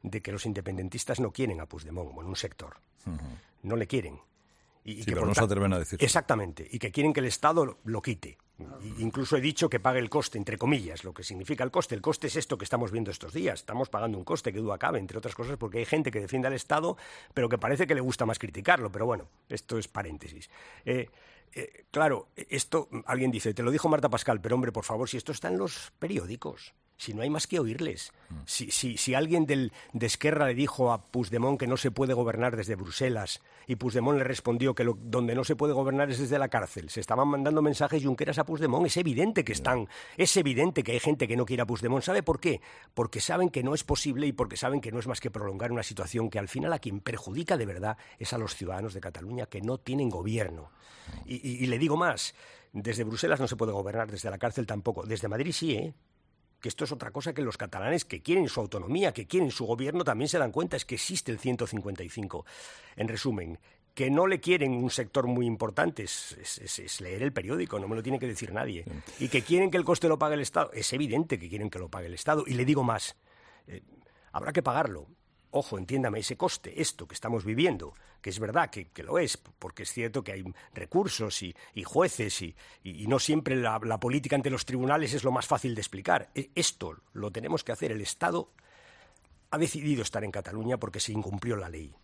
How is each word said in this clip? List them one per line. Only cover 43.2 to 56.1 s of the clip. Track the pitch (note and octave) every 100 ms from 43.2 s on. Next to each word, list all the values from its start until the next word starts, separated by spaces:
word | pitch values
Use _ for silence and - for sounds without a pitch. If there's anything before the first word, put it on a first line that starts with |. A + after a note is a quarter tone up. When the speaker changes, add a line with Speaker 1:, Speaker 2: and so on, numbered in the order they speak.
| - E3 F3+
Speaker 1:
que | C#3
no | B2+
es | D3+
posible | - C#3+ D3 B2+ D3
y |
porque | A2+ A2+ F#2
saben | C3 C#3
que | A#2
no | A2+
es | A#2
más | A#2+
que | A2+
prolongar | G#2 G#2 F#2+ A#2
una | A#2+
situación | A2 G#2+ F2+ A#2 A2+
que | G#2+
al | G2+
final | C3 D#3
a | D#3+
quien | A#2 G2+
perjudica | - A2+ - G#2 E3+ F3
de | G#2+
verdad | F2 G#2 A2 - -
es | -
a | A#2+
los | A2 -
ciudadanos | F2+ F#2 G#2+
de | F#2+
Cataluña | F2+ D#2+ F2+ B2 A#2
que | G2+
no | G#2 B2+
tienen | - C3 C3
gobierno. | F#2 F#2+ A2+ F#2+ E2 D2+ - - - - - -
Y, | B2+
y, | C#3 B2
y | B2+
le | A#2+
digo | D#3 D3+
más, | F3 B2 - - - - _
desde | - G2+ A2
Bruselas | G#2+ A2+ E3 D3+
no | C3
se | A2
puede | A2
gobernar, | G2 G2 G#2+ A2
desde | G2+ A2+
la | F#2+
cárcel | A#2+ B2 A2+
tampoco. | G#2 G2 G2+ G2
Desde | A2 A2+
Madrid | G#2+ D#3
sí, | D#3 E3 A2+
¿eh? | D#3+ - _